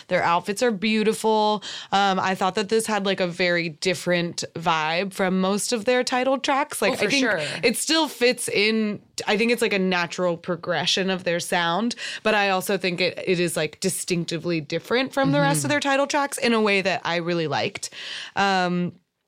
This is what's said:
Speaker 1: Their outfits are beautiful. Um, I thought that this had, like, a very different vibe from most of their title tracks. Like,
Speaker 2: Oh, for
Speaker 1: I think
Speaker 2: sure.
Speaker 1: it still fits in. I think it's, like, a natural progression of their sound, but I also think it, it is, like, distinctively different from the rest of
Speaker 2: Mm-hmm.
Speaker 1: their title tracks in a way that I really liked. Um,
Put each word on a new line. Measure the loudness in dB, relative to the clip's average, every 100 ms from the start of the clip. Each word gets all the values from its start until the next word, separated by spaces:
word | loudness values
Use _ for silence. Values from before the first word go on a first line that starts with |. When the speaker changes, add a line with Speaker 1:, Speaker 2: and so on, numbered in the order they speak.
| -2
Speaker 1:
Their | 0
outfits | 2 0 0 0
are | 0
beautiful. | 0 0 2 2 2 2 2 2 0 -4 -12 -2
Um, | 2 4 2
I | 0 0
thought | 0 0
that | 0
this | 0 0
had, | 0 0
like, | 0
a | -2
very | 0 2 2 -2
different | -4 -2 -2 0 0 0 -4 -10 -4
vibe | 0 2 2 -2 -2
from | -2 0 2
most | 2 0 -2
of | -2 0
their | 0
title | 2 0 0 0
tracks. | 0 0 -2 -2
Like, | 0
Speaker 2:
Oh, | 0
for | 0
Speaker 1:
I |
think | 2
Speaker 2:
sure. | 2 0 -4 0
Speaker 1:
it | 0 0
still | 0 0 0
fits | 2 2 2 -2
in. | 0 2 2 -2 -4 _ -8 0
I | 2
think | 2
it's, | 2
like, | 2
a | 2
natural | 2 0 -2 -2 -2 -2
progression | -4 -6 -2 -2 0 0 0
of | -2
their | -2 -2
sound, | 0 0 0 0 -2 -4 -8 -2
but | 2 2
I | 2
also | 0 0 -2
think | 0 0
it, | -2 -2 0
it | 2
is, | 0 0
like, | -4 -4
distinctively | -4 -4 -2 -2 -2 -4 -2 -4
different | -2 -6 -2 -2 0
from | 0 2
the | 4
rest | 2 2
of | 0
Speaker 2:
Mm-hmm. |
Speaker 1:
their | 0
title | 2 2 2
tracks | 0 0 0
in | 0
a | 2
way | 4 2
that | 2 0 0
I | -2
really | 0 0 0
liked. | 0 -2 -4 -12 -12 -14 -12 -6 0
Um, | 2 2 2 0 -4 -6 _ _